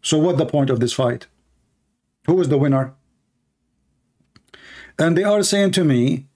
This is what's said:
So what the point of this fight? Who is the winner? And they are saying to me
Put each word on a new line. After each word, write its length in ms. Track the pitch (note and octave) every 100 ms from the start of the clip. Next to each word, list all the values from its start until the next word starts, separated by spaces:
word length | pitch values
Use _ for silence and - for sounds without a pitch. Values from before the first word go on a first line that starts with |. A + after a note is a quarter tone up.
So 140 | - D#3
what 200 | D#3+ F3
the 80 | D#3+
point 240 | D3+ C#3
of 100 | B2
this 140 | A#2+
fight? 320 | - B2+ B2 - _ _ _ _ _ _ _ _ _ -
Who 140 | F3+
is 80 | D#3
the 100 | C#3
winner? 360 | C#3+ C3+ C3 - _ _ _ _ _ _ _ _ _ _ _ _ _ _ _ - - - - -
And 180 | D#3+ E3+
they 80 |
are 180 | G3+ G#3
saying 300 | F#3+ G3+ G3
to 120 | F#3+
me 420 | E3 B2+ B2 - -